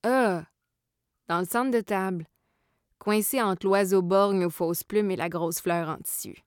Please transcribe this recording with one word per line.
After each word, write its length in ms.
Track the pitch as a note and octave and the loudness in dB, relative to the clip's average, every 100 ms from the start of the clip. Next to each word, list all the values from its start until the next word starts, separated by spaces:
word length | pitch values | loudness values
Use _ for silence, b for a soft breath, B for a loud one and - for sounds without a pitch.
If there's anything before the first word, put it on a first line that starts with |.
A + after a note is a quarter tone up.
Ah, 400 | A3 C4 A#3 F3 D#3 _ _ _ _ _ _ _ _ | 2 2 2 0 -8 _ _ _ _ _ _ _ _
dans 100 | E3+ | -2
le 60 | F3+ | 0
centre 260 | A#3 C4 | -2 0
de 80 | A#3+ | 0
table, 460 | G#3 G3 F#3+ F3+ D#3+ _ _ _ _ _ _ _ | 0 -2 -2 -4 -8 _ _ _ _ _ _ _
coincé 420 | - G#3+ G3+ C4+ | 0 0 0 0
entre 240 | G#3+ F#3 G3 | 0 0 2
l'oiseau 360 | G3 G3 F#3+ | 2 4 2
borgne 420 | F3 G3 G3+ G3 F3 | 4 4 4 2 0
aux 40 | |
fausses 340 | - E3+ E3+ | -2 -4 -4
plumes 280 | - G#3 G#3 | -2 0 0
et 40 | F3+ | -2
la 140 | E3+ | -4
grosse 320 | E3 E3+ E3 | -4 -4 -4
fleur 260 | - E3+ D#3+ | -2 -2 -2
en 100 | D#3 | -8
tissu. 460 | - - - - | -8 -10 -10 -16